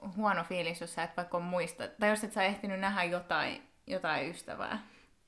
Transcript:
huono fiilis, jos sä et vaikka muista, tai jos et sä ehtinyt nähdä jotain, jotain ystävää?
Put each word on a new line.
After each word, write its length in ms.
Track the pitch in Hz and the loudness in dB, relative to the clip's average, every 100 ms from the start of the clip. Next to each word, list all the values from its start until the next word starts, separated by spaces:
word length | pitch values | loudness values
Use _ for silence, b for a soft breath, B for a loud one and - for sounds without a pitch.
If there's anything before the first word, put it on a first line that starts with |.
| 208 185 | -8 0
huono 280 | 214 185 | 2 2
fiilis, 360 | 180 180 165 170 | 2 0 -2 -2
jos 140 | 170 | -4
sä 80 | - | -2
et 140 | 170 - | -2 -2
vaikka 240 | 175 175 | -2 -2
muista, 440 | 175 180 170 - - - | 0 0 0 -4 -8 2
tai 80 | 208 | 4
jos 140 | 214 | 4
et 80 | 220 | 2
sä 100 | 214 | 2
ehtinyt 380 | 190 202 202 190 | 2 2 -2 0
nähdä 240 | 196 196 | 0 2
jotain, 580 | 175 175 175 160 127 - - _ - | 2 0 0 0 0 -4 -12 _ -6
jotain 440 | 185 165 147 139 | -2 0 0 -2
ystävää? 480 | 175 - - 196 214 B B B _ | -6 -8 -6 -4 -6 B B B _